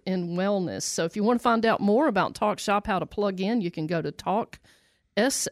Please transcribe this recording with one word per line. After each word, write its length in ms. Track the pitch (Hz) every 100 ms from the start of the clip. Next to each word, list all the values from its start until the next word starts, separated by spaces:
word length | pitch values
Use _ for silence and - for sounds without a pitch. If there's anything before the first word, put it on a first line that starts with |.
| -
and 320 | 185 170 175
wellness. 460 | 196 202 170 95
So 220 | - - 170
if 100 | 214
you 80 |
want 160 | 208 240
to 40 |
find 220 | 247 226 226
out 140 | -
more 260 | 202 220 311
about 280 | 190 156 -
Talk 240 | 208 202
Shop, 280 | - 202 220
how 120 | 185
to 60 | -
plug 340 | - 202 185
in, 200 | 190 240
you 100 | 175
can 160 | 170 156
go 140 | 170
to 100 | 147
talk, 480 | - - 202 - - _ _ _ _ _ -
S 300 | 254 - -